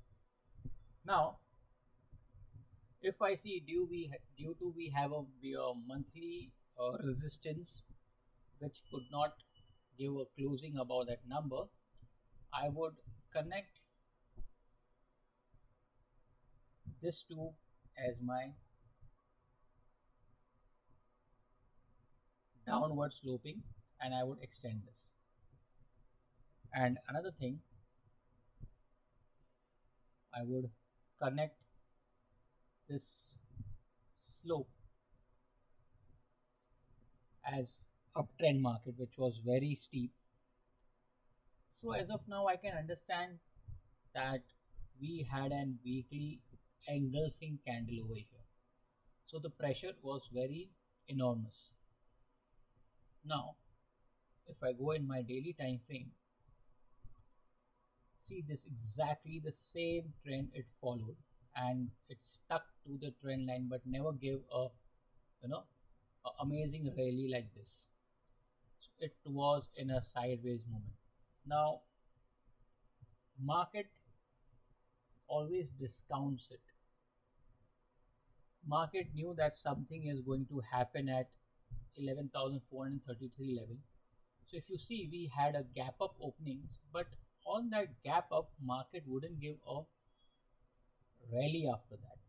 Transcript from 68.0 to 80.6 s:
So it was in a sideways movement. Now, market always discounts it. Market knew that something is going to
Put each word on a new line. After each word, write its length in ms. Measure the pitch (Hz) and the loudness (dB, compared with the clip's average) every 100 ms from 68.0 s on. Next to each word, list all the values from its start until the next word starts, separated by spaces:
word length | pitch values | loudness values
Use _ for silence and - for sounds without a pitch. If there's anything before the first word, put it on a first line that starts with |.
| _ _ _ _ _ _ - - | _ _ _ _ _ _ -20 -20
So 80 | - - | -20 -8
it 140 | 156 - 143 | -6 -6 -4
was 440 | 139 143 143 143 - | 4 6 6 4 -4
in 140 | 135 | 2
a 120 | 131 - | 2 2
sideways 480 | 123 127 123 123 120 117 | 0 2 2 0 -2 -2
movement. 320 | 110 104 - - _ - _ 143 | -4 -4 -10 -16 _ -20 _ 2
Now, 360 | 147 151 156 - _ _ _ _ _ - - - _ - _ - - _ 131 | 4 6 2 -6 _ _ _ _ _ -20 -20 -20 _ -20 _ -20 -20 _ -2
market 460 | 135 170 180 208 202 - - - _ _ - - - - _ _ _ - - | 4 4 4 0 -4 -10 -20 -20 _ _ -20 -20 -20 -20 _ _ _ -20 -2
always 420 | 147 151 180 147 131 | 0 2 0 -2 -6
discounts 680 | 127 - - 143 143 127 - | -8 -8 -4 0 0 -2 -6
it. 100 | 127 - _ _ _ _ _ _ _ - - - _ _ _ _ _ - - - _ 151 | -18 -20 _ _ _ _ _ _ _ -20 -20 -20 _ _ _ _ _ -20 -20 -20 _ 2
Market 400 | 151 160 190 175 | 2 4 0 -2
knew 200 | 151 165 165 | -2 -2 4
that 200 | 151 - | 2 2
something 500 | 147 143 139 160 147 | -2 -2 -2 -4 -2
is 120 | 139 127 | -2 0
going 200 | 135 131 | 0 0
to 140 | 139 | -4